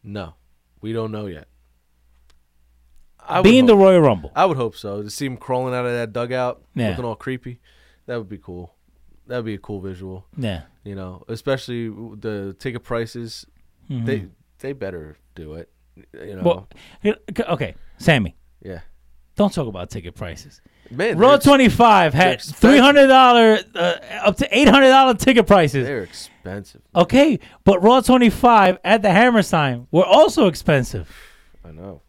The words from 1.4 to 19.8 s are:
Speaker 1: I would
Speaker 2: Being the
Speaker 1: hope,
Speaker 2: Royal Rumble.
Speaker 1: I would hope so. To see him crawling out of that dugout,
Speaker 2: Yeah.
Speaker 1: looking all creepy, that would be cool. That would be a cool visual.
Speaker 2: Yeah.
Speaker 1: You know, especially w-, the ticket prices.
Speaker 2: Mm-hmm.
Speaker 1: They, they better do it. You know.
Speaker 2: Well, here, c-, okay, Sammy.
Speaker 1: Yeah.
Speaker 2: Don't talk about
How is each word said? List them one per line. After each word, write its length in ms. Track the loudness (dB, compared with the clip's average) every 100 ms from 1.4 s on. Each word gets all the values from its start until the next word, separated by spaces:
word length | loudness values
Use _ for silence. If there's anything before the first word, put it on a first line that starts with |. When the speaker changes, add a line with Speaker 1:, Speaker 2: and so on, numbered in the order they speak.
| _ _ _ _ _ _ _ _ _ _ _ _ _ _ _ _ _ _
Speaker 1:
I 200 | -8 0
would 40 |
Speaker 2:
Being 220 | 4 4 4
the 80 |
Speaker 1:
hope, 80 | 6
Speaker 2:
Royal 180 | 6 6
Rumble. 320 | 4 0 -6
Speaker 1:
I 100 | -2 -2
would 100 | -2
hope 200 | -6 -8
so. 260 | -12 -12
To 80 | -12
see 160 | -10 -12
him 100 | -12
crawling 380 | -8 -6 -6
out 120 | -6 -6
of 60 |
that 200 | -8 -8
dugout, 500 | -8 -8 -6 -8 -10 _
Speaker 2:
Yeah. 160 | -8 -6
Speaker 1:
looking 140 | -6
all 100 | -10
creepy, 460 | -10 -12 -12 -14 -20 _ _ _ _ -14
that 100 | -14
would 120 | -12
be 100 | -20
cool. 360 | -18 -18 -20 _ _ _ _ _ _
That 100 | -12
would 80 |
be 100 | -10
a 40 | -12
cool 220 | -12 -14
visual. 460 | -12 -16 -16 -18 _ -12
Speaker 2:
Yeah. 260 | -10 -10 -14 _
Speaker 1:
You 120 | -18 -16
know, 260 | -16 -18 -16
especially 600 | -12 -6 -8 -8 -12 -12
w-, 280 | -14 -20 -14
the 400 | -12 -10 -12 -12
ticket 240 | -12 -14
prices. 640 | -10 -8 -8 -12 -16 -18 _ _ _ _ _
Speaker 2:
Mm-hmm. 160 | -10 -8
Speaker 1:
They, 200 | -8 -10 _ _ _
they 140 | -16
better 440 | -12 -12 -14 -18 -20 _
do 200 | -20 -20
it. 160 | -18 -20 _ _ _ _ -20
You 180 | -18 -6
know. 60 |
Speaker 2:
Well, 260 | -4 -4 -10 -20 _ _
here, 140 | -6 -6 -10 -10
c-, 80 |
okay, 300 | -6 -6 -6 -12 -20 _
Sammy. 380 | 0 0 -2 _ _ _
Speaker 1:
Yeah. 180 | -18 -18 -20 _ _ _ _ -4
Speaker 2:
Don't 160 | -4
talk 160 | -2 -10
about 220 | -10